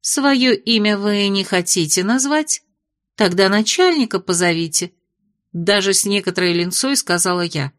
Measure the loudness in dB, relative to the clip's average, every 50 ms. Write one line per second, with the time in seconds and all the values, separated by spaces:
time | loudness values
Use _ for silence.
0 | -6 -4 -4 0 2 2 2 4 4 2 2 2 0 0 0 2 2 2 0 0
1 | 0 -2 0 0 0 0 0 -2 -2 -2 -2 -4 -2 -2 -2 -2 0 0 0 -2
2 | 0 0 0 0 0 0 0 -2 0 -2 -6 -8 _ _ _ _ _ _ _ _
3 | _ _ _ 0 0 0 2 2 2 2 2 2 0 0 0 2 2 2 4 2
4 | 0 0 -2 -6 -2 -2 -2 0 2 0 0 0 -2 -2 -2 -4 -4 -4 _ _
5 | _ _ _ _ _ _ _ _ _ _ -8 -4 0 2 2 2 2 2 0 0
6 | 0 0 -2 -2 -2 -2 -2 0 0 0 0 0 -2 -2 -4 -4 -2 -2 -2 -2
7 | -2 -2 -2 0 0 -2 0 -2 -2 -4 -4 -6 -6 -6 _